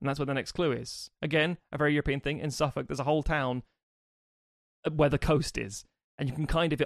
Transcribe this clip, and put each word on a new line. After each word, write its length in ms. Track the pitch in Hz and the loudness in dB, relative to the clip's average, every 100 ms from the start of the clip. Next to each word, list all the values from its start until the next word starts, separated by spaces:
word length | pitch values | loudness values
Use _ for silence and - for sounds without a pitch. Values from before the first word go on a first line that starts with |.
and 80 | 139 | -4
that's 100 | 139 | -2
where 60 | 139 | 0
the 80 | |
next 200 | 135 - | -2 -2
clue 180 | - 170 | 0 0
is. 380 | 120 117 - - _ | 0 -6 -12 -16 _
Again, 360 | 151 156 156 175 _ | -2 2 2 -2 _
a 60 | 139 | 0
very 160 | 147 | 2
European 260 | 147 143 139 | 2 2 -2
thing. 200 | 139 151 | -2 -4
In 100 | 151 | -4
Suffolk, 360 | 131 151 - 127 | 0 -2 -2 -4
there's 120 | 143 | -2
a 40 | 135 | 0
whole 180 | 156 | 2
town 400 | 143 156 131 123 - _ _ _ _ _ _ _ _ _ _ _ 165 | 2 0 0 -2 -6 _ _ _ _ _ _ _ _ _ _ _ -4
where 180 | 156 151 | 4 4
the 80 | 147 | 4
coast 380 | - 151 156 - | 2 2 2 -4
is, 280 | 110 - - _ _ - | -8 -10 -16 _ _ -6
and 100 | 139 | -4
you 80 | 127 | -2
can 120 | 151 | 0
kind 260 | 160 170 | 2 2
of, 80 | 147 | 2